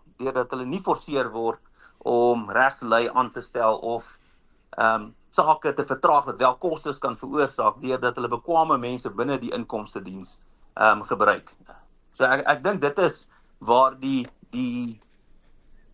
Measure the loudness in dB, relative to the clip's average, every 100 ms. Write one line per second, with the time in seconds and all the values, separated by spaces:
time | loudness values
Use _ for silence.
0 | _ -8 -4 -2 -2 -4 -6 -6 -2 -2
1 | -2 -4 -2 -2 -4 -4 _ _ -20 _
2 | 0 4 4 2 0 2 2 0 0 0
3 | 2 0 -2 -4 -10 -2 0 0 -2 -6
4 | -8 -20 _ _ _ _ _ 0 2 2
5 | -4 -18 _ 0 2 2 0 -4 -4 0
6 | 4 2 2 0 0 2 -4 -4 -8 -6
7 | -8 -8 -8 -2 -2 2 0 0 -4 -2
8 | -2 -2 -4 -4 0 2 2 2 0 -6
9 | -8 -4 -2 -2 -4 -6 -6 -8 -8 -12
10 | -12 -14 -16 -20 _ _ -18 2 4 4
11 | 0 0 2 2 -4 _ _ -20 _ _
12 | _ -2 0 2 0 0 0 0 -2 2
13 | 0 0 _ _ _ _ 2 4 4 2
14 | -4 -2 -4 _ -14 -6 -6 -6 -8 -12
15 | _ _ _ -20 _ -20 _ -20 _